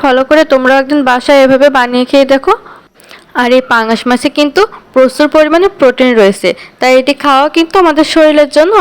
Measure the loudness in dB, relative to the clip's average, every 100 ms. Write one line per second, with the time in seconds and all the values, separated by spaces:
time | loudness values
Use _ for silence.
0 | -2 -2 0 0 0 0 0 0 0 -2
1 | -2 -2 0 2 2 2 2 0 -2 -4
2 | 0 0 2 0 0 -4 -8 -20 _ _
3 | _ -20 _ -6 -2 -2 0 -2 0 -4
4 | -2 -4 -2 -2 -2 -2 -4 -6 _ 0
5 | 0 0 0 0 2 0 0 0 -2 0
6 | 0 2 0 0 -6 -6 -14 _ 0 0
7 | 0 -4 0 0 0 -2 -2 0 0 0
8 | -2 2 2 2 0 0 0 0